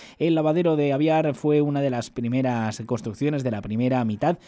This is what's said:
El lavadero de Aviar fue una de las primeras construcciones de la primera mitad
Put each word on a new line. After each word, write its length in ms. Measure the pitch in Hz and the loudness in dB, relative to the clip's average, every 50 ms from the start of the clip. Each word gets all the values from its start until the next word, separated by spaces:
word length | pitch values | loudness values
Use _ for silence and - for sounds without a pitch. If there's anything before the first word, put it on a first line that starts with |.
| - - - - | -20 -14 -6 -2
El 160 | 147 170 165 | 0 2 2
lavadero 400 | 160 156 156 156 175 175 170 156 | 2 2 2 2 2 2 2 2
de 180 | 151 147 143 135 | 2 2 2 2
Aviar 400 | 139 151 160 156 160 156 151 131 | 2 2 2 2 2 2 0 -2
fue 280 | - - 151 151 147 | -2 0 2 4 4
una 200 | 147 147 143 139 | 2 2 0 0
de 80 | 139 135 | 0 0
las 200 | 123 120 113 - | 0 -2 -4 -6
primeras 720 | - - 117 117 123 131 131 127 120 113 110 110 107 - 110 | -6 -4 -2 0 0 0 2 0 0 0 -2 -2 -4 -6 -6
construcciones 580 | - 123 107 - 117 101 - 139 147 151 139 127 | -4 -4 -4 -4 -6 -4 -2 -2 -2 0 0 -2
de 80 | 127 | -2
la 100 | 107 101 | -4 -4
primera 440 | - 101 107 113 123 127 131 127 120 | -4 -4 -2 0 0 2 2 2 0
mitad 320 | 110 104 101 - 160 170 - - | 0 -2 0 0 0 0 -2 -6